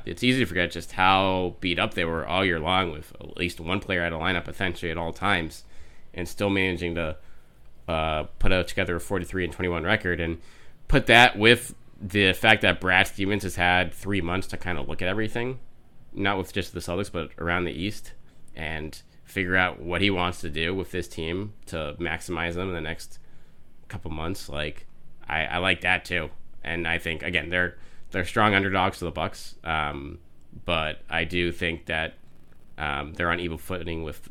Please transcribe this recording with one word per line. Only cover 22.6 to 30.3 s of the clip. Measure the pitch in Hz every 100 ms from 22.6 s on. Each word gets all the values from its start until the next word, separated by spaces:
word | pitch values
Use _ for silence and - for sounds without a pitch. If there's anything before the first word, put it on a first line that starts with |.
| 95
in | 85
the |
next | 78 82 - - - - - - - - -
couple | 95 -
months. | 78 82 98 -
Like, | 69 76 - - - - - -
I, | 78 78
I | 87
like | 95 90
that | 90 90 -
too. | 90 78 - - -
And | - 85 82
I | 95
think, | 85 80
again, | 76 87 76
they're, | 90 90 - - - -
they're | 98 87
strong | - 107
underdogs | 98 98 95 95 -
to | 85
the |
Bucks, | 78 85 - - -
um, | - 78 73 71 71 82 -